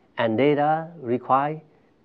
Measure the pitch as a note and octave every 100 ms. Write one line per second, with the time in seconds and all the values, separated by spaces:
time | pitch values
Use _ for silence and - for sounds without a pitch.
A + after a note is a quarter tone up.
0 | _ - A#2 A2 C#3 D3 D3 D#3 E3 E3+
1 | B2+ B2 - C3 C#3+ D#3 - _ _ _